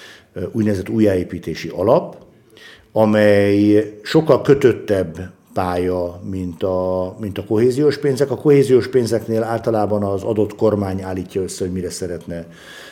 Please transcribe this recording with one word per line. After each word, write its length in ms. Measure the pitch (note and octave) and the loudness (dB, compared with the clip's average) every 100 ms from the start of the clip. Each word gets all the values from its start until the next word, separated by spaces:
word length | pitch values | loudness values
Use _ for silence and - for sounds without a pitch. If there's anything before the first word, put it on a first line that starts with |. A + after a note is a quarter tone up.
| - - _ | -20 -20 _
ö, 80 | - F2+ | -10 -6
úgynevezett 380 | A#2 G#2+ G2 G2 | -2 0 -2 -2
újjáépítési 800 | A2+ G#2 F#2 F2+ F2 - D#2+ E2+ - | 2 2 2 -2 -8 -8 -10 -8 -2
alap, 420 | G2 D#3 - - - _ _ - - - _ | 2 2 0 -10 -20 _ _ -20 -20 -20 _
amely 1040 | A2 G#2+ G#2+ G#2 G2+ G2+ G2+ G#2 G#2 G#2+ - | 2 4 6 6 6 4 4 4 4 2 -8
sokkal 400 | - D#3+ D#3 B2 | 0 2 4 2
kötöttebb 760 | - C#3 B2 G2+ - F#2+ E2 D#2+ F#2 - _ | 4 4 4 2 0 -2 -2 -8 -14 -16 _
pálya, 680 | - F#2 F2+ F2+ F2+ F2 F2+ F#2 | -6 -4 -2 -2 -4 -6 -10 -10
mint 340 | F#2+ F2+ E2+ | -8 -8 -6
a, 520 | G2 F#2 F#2 F#2 F#2 - | -4 -2 -2 -4 -6 -8
mint 180 | G#2+ G2 | -8 -8
a 80 | G2 | -2
kohéziós 520 | A2 B2+ B2 D3 - | 2 2 2 0 2
pénzek. 340 | C#3+ B2 C3+ | -2 0 -2
A 40 | A#2+ | 0
kohéziós 500 | D#3 C#3+ A#2+ B2+ G#2+ | 4 4 6 4 4
pénzeknél 560 | C3 A2+ A2+ A2 A2 | 0 0 -2 -2 -2
általában 600 | A2+ A#2 A#2 A2 G2+ G#2 | -2 -4 -2 0 0 0
az 200 | G2+ G2 | -2 -4
adott 320 | G#2 A2 G#2 - | -2 -2 -2 0
kormány 460 | - G#2 G2 F#2+ | 0 0 -2 -6
állítja 400 | F#2+ F#2 F2+ G2 | -6 -8 -6 -6
össze, 220 | F2+ - | -6 -6
hogy 100 | F#2+ | -6
mire 160 | F#2 F2 | -4 -6
szeretne, 560 | E2+ F2+ E2+ - E2+ E2+ - - - - | -8 -8 -8 -10 -12 -12 -18 -20 -20 -20